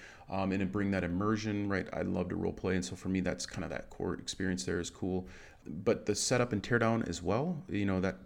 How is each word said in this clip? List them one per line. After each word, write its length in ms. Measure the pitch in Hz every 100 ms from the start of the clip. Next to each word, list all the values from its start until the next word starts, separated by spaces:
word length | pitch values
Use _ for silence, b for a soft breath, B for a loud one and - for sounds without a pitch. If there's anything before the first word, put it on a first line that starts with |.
| B B B
um, 240 | 98 95
and 80 | 95
to 60 | 95
bring 240 | 104 101
that 140 | 95
immersion, 640 | 87 90 104 110 110 104 101
right? 200 | 95 90
I 100 | -
love 260 | 95 92 90
to 60 | 90
role 160 | 90
play, 220 | - 95
and 100 | 92
so 120 | 90 95
for 120 | 92
me, 120 | 95
that's 260 | 90 - -
kind 180 | -
of 60 | 78
that 200 | - -
core 240 | - 90
experience 500 | - - - 92 92
there 160 | - 87
is 100 | 82
cool. 360 | - 95 92 92 B B B -
But 380 | 78 107 107 -
the 80 |
setup 380 | 104 - 123 -
and 100 | 104
teardown 460 | - 117 113 113 -
as 140 | 85
well, 420 | 85 107 165 165 -
you 180 | 101 98
know, 140 | 92
that 180 | 92 -